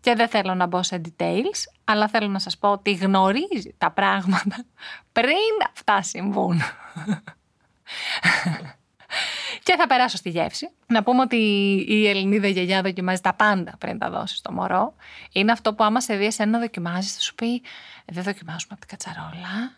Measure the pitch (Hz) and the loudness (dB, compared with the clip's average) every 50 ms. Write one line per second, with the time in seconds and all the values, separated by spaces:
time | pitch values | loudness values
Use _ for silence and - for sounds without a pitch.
0 | - 254 240 214 233 226 - 214 190 190 185 180 185 170 175 180 185 - - 180 | 4 2 4 4 4 2 2 0 0 2 0 0 0 0 0 -2 -2 -2 -4 -6
1 | 160 165 - _ 175 170 170 185 247 370 415 - - - _ _ _ - 214 208 | -8 -10 -6 _ -2 0 0 0 -2 -2 -4 -6 -10 -10 _ _ _ 0 2 2
2 | 214 214 - 233 208 208 196 190 - - - _ - 202 202 196 202 208 202 170 | 2 2 2 0 0 0 -2 -4 -4 -6 -8 _ 2 2 2 2 0 -2 0 2
3 | 185 190 196 190 190 190 202 254 330 403 381 233 196 - - _ - 165 - - | 2 4 4 6 6 4 4 2 -2 -2 -4 -6 -6 -8 -6 _ -2 0 0 2
4 | 202 196 190 196 180 185 190 175 - 202 - - 247 _ _ _ - - - - | 0 2 0 0 2 0 0 2 0 -2 -6 -6 -14 _ _ _ -18 -18 -18 -18
5 | _ _ _ 240 226 262 302 370 427 440 427 427 - - _ - - - 208 196 | _ _ _ 0 2 2 2 2 2 0 0 0 -2 -2 _ -6 0 2 2 2
6 | 175 - - - 180 202 196 202 196 180 175 165 143 - - - - - - 170 | 0 -2 -8 -6 -4 -4 -2 0 0 0 0 0 -2 -2 -6 -12 -20 -16 -14 -12
7 | 156 202 202 - - - - _ _ _ _ _ _ _ _ _ _ - - - | -4 -4 -4 -6 -6 -18 -20 _ _ _ _ _ _ _ _ _ _ -16 -12 -10
8 | - - - - - - - - - 180 156 - - 143 - _ _ _ _ _ | -8 -6 -6 0 0 2 2 2 0 -2 -4 -4 -8 -14 -18 _ _ _ _ _
9 | - _ - - - - - - - - - - _ - 370 302 339 240 262 247 | -18 _ -8 -8 -6 -6 -8 -10 -10 -10 -10 -6 _ 2 4 4 4 4 6 4
10 | 247 247 - 185 - 185 170 170 160 - - - - 330 _ _ _ _ 233 226 | 4 2 0 -4 -6 -4 -2 0 -2 -2 -4 -8 -12 -12 _ _ _ _ 2 2
11 | 202 240 247 254 262 247 - 233 220 214 202 202 202 196 196 190 - - 214 214 | 4 4 4 4 4 4 2 2 4 4 4 4 4 4 2 2 2 2 2 4
12 | 214 208 202 196 190 196 202 214 196 202 196 185 180 180 190 190 185 196 185 185 | 4 4 4 2 2 2 2 2 2 2 0 0 0 2 2 2 2 0 -2 -2
13 | 180 180 185 180 185 190 185 - 214 214 208 190 175 170 170 - - - - 220 | -2 -2 -2 0 0 -2 0 2 4 4 4 2 0 -6 -10 -12 -10 -8 -6 -4
14 | 202 - 180 - - 190 - - - - 180 180 185 185 185 185 208 277 - _ | -6 -4 -4 -4 -6 -6 -8 -10 -10 -8 -6 -4 -2 0 2 0 0 0 -4 _
15 | - - - - - - _ 190 196 214 233 220 - 226 208 214 226 214 214 240 | -20 -20 -20 -20 -20 -6 _ 0 2 2 2 2 0 -4 0 2 2 2 2 2
16 | 247 - 226 196 202 214 220 - 214 208 220 233 233 226 - - 170 170 175 180 | 0 0 -2 0 0 -2 0 0 0 0 0 0 -2 -4 -6 -6 -6 -4 -4 -4
17 | 190 196 - - - - - - 226 233 240 247 247 - - - - - - - | -4 -4 -4 -4 -6 -6 -4 -4 -4 -4 -4 -4 _ -12 -20 -20 -20 -20 -20 -20
18 | _ - 175 175 180 196 196 196 - 160 156 165 - _ 208 - - - - - | _ -12 -10 -6 -6 -6 -6 -6 -8 -12 -10 -10 -10 _ -14 -20 -18 -20 -16 -14
19 | - - 165 160 165 160 160 175 180 180 185 208 240 262 - | -12 -12 -12 -12 -12 -12 -12 -12 -12 -8 -6 -6 -6 -8 -10